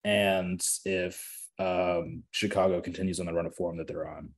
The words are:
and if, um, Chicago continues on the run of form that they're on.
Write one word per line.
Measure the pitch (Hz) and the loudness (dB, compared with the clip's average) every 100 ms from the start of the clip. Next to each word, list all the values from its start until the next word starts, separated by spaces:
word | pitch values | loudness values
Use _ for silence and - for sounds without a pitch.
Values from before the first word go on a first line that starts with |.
and | 104 104 98 95 90 90 - - 98 | 4 4 4 2 0 -2 -2 -2 0
if, | 95 90 - - - - - | 0 -2 -6 -14 -16 -16 -2
um, | 95 90 90 85 82 82 - | 0 2 2 2 -2 -10 -8
Chicago | - 104 98 92 87 | -2 0 4 4 4
continues | 90 87 95 87 | -2 -2 -2 -2
on | 85 | 0
the | |
run | 85 85 | 0 -2
of | - | -2
form | 87 85 | -4 -4
that | 80 | -6
they're | 82 78 | -6 -8
on. | 78 76 | -10 -14